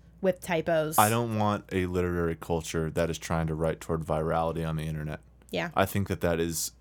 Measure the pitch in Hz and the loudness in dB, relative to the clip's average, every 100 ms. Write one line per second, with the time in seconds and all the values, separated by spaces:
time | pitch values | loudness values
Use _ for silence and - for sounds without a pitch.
0 | - - 190 180 - 170 160 160 156 156 | -18 -2 0 0 0 0 2 2 2 4
1 | 107 117 117 107 104 104 - 92 90 90 | 4 4 2 2 2 0 -2 -2 0 2
2 | 90 87 85 82 - 85 78 82 80 78 | 2 2 0 -2 -2 -2 -2 -2 -2 0
3 | 82 80 - 82 80 78 80 78 - 82 | 0 -2 -2 0 0 0 0 -2 -4 -4
4 | 80 78 80 80 82 82 80 78 80 78 | -2 0 0 0 0 -2 -2 -4 -4 -6
5 | 78 78 - - - - 165 131 98 101 | -6 -10 -14 -20 -10 -6 -2 0 2 0
6 | 98 90 87 82 85 80 - - | -2 0 0 2 0 -2 -6 -8